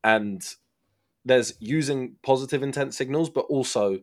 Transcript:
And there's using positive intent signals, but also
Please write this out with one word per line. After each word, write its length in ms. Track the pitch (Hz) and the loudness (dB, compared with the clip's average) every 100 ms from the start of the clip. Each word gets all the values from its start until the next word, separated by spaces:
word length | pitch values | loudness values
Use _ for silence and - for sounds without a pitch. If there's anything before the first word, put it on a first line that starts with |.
And 420 | 113 110 104 95 - - _ _ _ _ _ _ | 4 2 0 -8 -10 -16 _ _ _ _ _ _
there's 280 | 123 127 113 - | 4 4 4 -8
using 580 | 110 156 143 139 127 - | -4 -2 0 -2 -6 -8
positive 380 | - 131 135 143 | 0 0 2 -4
intent 320 | 139 139 135 | -2 -4 -4
signals, 360 | - 131 147 160 | -4 -2 -2 0
but 160 | 135 - | -2 -2
also 500 | 139 123 117 104 95 | -2 0 0 0 0